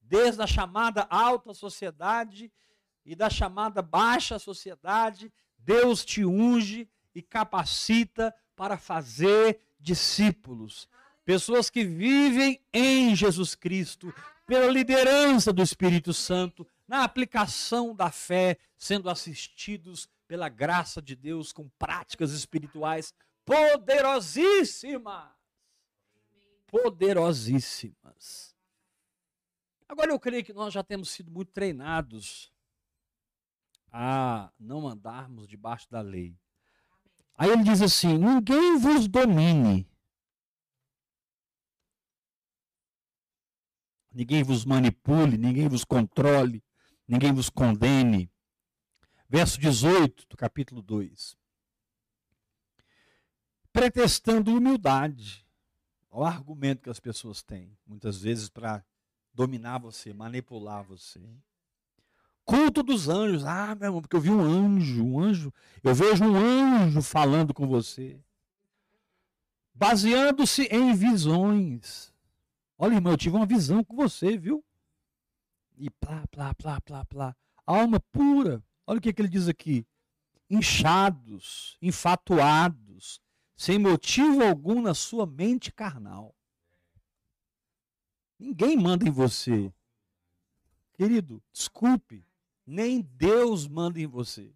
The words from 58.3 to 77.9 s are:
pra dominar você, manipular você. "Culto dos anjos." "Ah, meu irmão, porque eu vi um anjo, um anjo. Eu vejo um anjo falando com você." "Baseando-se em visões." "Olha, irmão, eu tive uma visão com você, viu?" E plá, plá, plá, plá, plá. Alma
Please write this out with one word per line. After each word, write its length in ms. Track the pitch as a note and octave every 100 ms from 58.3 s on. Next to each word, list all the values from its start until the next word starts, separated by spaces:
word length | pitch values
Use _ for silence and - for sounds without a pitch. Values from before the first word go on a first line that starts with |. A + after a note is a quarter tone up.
| A#2 G#2
pra 380 | - A2+ G#2 _ _ _ _ _
dominar 460 | A#2+ B2+ B2 A#2+ B2+
você, 340 | A#2 - A2
manipular 720 | G2+ A2 B2 B2 A#2 G#2 G#2
você. 360 | F#2+ F#2 - F2+ A2 A#2+ _ _ _ _ _ _ _ _ _ _ -
"Culto 380 | A#3+ D4+ C4+
dos 260 | B3+ A#3+ D3
anjos." 340 | F3+ G#3+ E3
"Ah, 300 | C#3 F3+ G#3
meu 140 | G#3+ G3+
irmão, 140 | F3
porque 140 | D3+ F3
eu 60 |
vi 80 | D3+
um 100 | G#3+
anjo, 640 | D#3 F3 G3+ G3 D3+ A#2+
um 160 | A#2+ C3
anjo. 320 | G3 F#3 C#3+ _ _ -
Eu 120 | C3 B2+
vejo 280 | G3+ G3
um 120 | G#3+ F#3+
anjo 640 | A3+ B3+ C4+ B3 F3 D3+
falando 540 | C3 D#3 C#3+ D3+ D#3 C#3+
com 120 | C#3
você." 560 | B2+ A2+ - C3 C#3 _ _ _ _ _ _ _ _ _ _ _ _ _ _ _
"Baseando-se 920 | - G3+ A3 G#3+ B3 C#4 C#4 C#4 - C4
em 280 | A3 B3+
visões." 1200 | G3+ A3 G#3+ D3+ E3+ G3+ G#3 F3+ A#2+ - - - _ _ _ _ _ _ _
"Olha, 160 | F#3+
irmão, 200 | A3 F3
eu 40 | D#3
tive 180 | F3 G3
uma 120 | G3+
visão 360 | A#3 C#3 G3+
com 120 | A3 A#3
você, 420 | C4 - F#3 G#3+
viu?" 260 | E3 D4+ _ _ _ _ _ _ _ _ _ _ _ _
E 140 | D3
plá, 380 | _ - D#3 C#3+
plá, 260 | C#3+ C#3
plá, 260 | - D#3 C#3+
plá, 240 | - C#3
plá. 320 | C3 C3+ C3+ B2 _ _ -
Alma 340 | F#3+ A#3